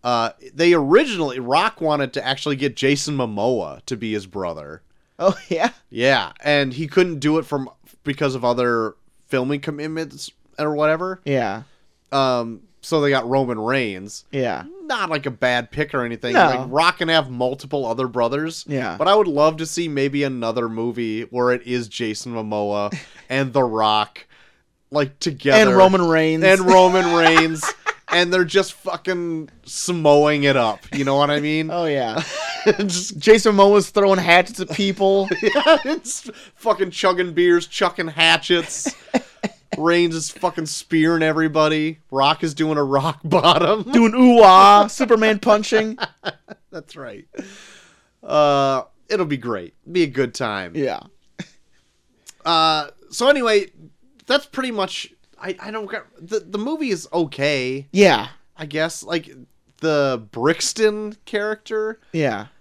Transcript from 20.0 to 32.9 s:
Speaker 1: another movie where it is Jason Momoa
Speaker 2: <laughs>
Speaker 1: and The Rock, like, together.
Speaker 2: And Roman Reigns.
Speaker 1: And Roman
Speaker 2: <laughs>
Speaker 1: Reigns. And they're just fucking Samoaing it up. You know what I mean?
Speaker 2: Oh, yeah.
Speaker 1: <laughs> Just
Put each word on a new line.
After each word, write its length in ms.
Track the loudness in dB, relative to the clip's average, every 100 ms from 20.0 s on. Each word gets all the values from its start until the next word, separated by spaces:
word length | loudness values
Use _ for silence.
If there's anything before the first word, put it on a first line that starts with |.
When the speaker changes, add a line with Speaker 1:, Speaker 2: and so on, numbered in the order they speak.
| -2 -2
Speaker 1:
another 440 | -4 -4 -4 -4 -4
movie 540 | -4 -6 -4 -6 -6
where 280 | -6 -2 0
it 140 | 0 -2
is 220 | -6 -6
Jason 460 | -8 -6 -6 -8
Momoa 600 | -8 -6 -4 -2 -2 -4 -8 -14
Speaker 2:
<laughs> 160 | -20 -6
Speaker 1:
and 240 | -4 -2
The 100 | 0
Rock, 640 | 0 2 2 2 0 -8 -20 _ _ _ _ _ _
like, 260 | -4 -4 -4
together. 500 | -8 -2 4 6 6
Speaker 2:
And 80 | 6
Roman 240 | 6 6 2
Reigns. 360 | 2 2 2
Speaker 1:
And 160 | 4 4
Roman 540 | 6 8 8 4 2 4
Speaker 2:
<laughs> 0 |
Speaker 1:
Reigns. 480 | 4 4 2 -2 -6 -6 -8 -10 -4
And 240 | 0 2
they're 100 | 0
just 300 | 2 0 -2
fucking 760 | -8 -10 -8 -6 -6 -6 -8 -12 _ -16
Samoaing 800 | -10 -6 0 4 6 6 2
it 140 | 2 2
up. 220 | 0 -2 -8
You 120 | -4 -2
know 100 | 0
what 140 | 0
I 100 | 0
mean? 320 | -2 -4 -4
Speaker 2:
Oh, 140 | -4 -2
yeah. 360 | -2 -2 -6 -8 -10 -10
Speaker 1:
<laughs> 200 | -2 -2
Just 520 | 0 -4